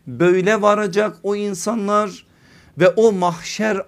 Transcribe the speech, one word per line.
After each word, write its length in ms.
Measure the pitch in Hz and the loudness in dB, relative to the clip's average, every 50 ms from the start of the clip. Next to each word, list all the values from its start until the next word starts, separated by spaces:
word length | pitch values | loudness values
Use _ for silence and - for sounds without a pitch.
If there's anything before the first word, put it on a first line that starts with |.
| - | -16
böyle 560 | - 123 117 127 156 180 185 175 202 220 214 | -12 -4 0 2 2 2 2 2 0 0 2
varacak 540 | 208 208 208 208 208 196 170 202 214 202 - - | 2 2 2 2 -2 -2 -2 -2 -2 -2 -4 -8
o 140 | - 196 208 | -6 -6 -4
insanlar 920 | 208 208 202 196 170 - 214 233 226 202 202 208 208 214 190 180 - _ _ _ _ _ _ _ - _ _ - 135 | -4 -4 -6 -6 -6 -6 -6 -4 -4 -2 0 0 0 -2 -2 -8 -14 _ _ _ _ _ _ _ -20 _ _ -2 2
ve 100 | 175 185 | 2 4
o 240 | 175 220 220 226 | 4 6 4 4
mahşer 720 | 202 185 180 175 165 165 - - - - 214 214 202 196 - | 4 4 0 -2 -2 -4 -10 -12 -6 -4 -2 -2 -2 -2 -4